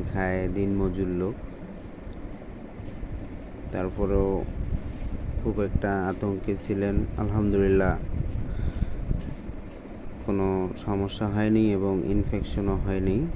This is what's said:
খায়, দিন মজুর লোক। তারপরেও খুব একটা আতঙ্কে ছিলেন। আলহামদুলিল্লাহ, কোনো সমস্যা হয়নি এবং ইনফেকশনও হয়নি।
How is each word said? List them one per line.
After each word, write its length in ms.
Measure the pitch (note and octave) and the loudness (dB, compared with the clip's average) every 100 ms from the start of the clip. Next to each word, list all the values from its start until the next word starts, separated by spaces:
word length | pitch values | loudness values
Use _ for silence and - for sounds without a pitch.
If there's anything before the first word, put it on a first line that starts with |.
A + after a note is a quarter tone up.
| F#2 | 0
খায়, 340 | G2 F#2 F#2 F#2 | 0 2 2 0
দিন 160 | F#2 G2 G2 | 0 2 2
মজুর 360 | F#2+ F2+ F#2 F2+ | 2 2 0 0
লোক। 140 | F#2+ B2+ - - - - - - - - - - - - - - - - - - - - - - - | 0 -2 -10 -10 -12 -12 -12 -12 -12 -10 -10 -10 -12 -12 -12 -10 -10 -8 -8 -8 -8 -10 -10 -10 -6
তারপরেও 600 | F#2+ F#2 G2 G2 G2 G2 F#2+ - - - - - - - - - - | -4 -4 0 2 4 2 2 -2 -4 -2 -2 -2 -6 -6 -4 -4 -2
খুব 180 | A2+ G#2 G2 | -2 0 2
একটা 240 | F2+ G2+ G2 F#2 | 2 2 2 0
আতঙ্কে 460 | F2 G2+ G2 G#2 G2 | 0 0 -2 -2 -2
ছিলেন। 320 | - G2 G2+ G2+ - - | 0 0 2 2 2 0
আলহামদুলিল্লাহ, 760 | G#2 G#2+ G#2 G2 G2 F#2+ F#2 - - - - - - - - - - - - - - - - - - - - - - - | 0 2 4 6 6 6 6 2 0 -2 -2 -2 -2 0 0 0 0 0 0 -2 -2 -6 -8 -10 -10 -12 -12 -10 -10 -8
কোনো 240 | - G2 F#2+ F#2+ F#2 - - | -2 2 4 2 0 -4 -2
সমস্যা 400 | G2 G2 - G#2+ | 0 0 0 0
হয়নি 360 | G#2 G#2+ A2 A2 G2 | 2 4 6 6 4
এবং 160 | G2 F#2+ C#2+ | 2 2 2
ইনফেকশনও 640 | G2+ F#2+ G#2 - G2+ G2 F#2 G2 | 2 2 0 0 0 2 2 2
হয়নি। 320 | F#2+ F#2+ G#2 E3+ | 2 2 2 0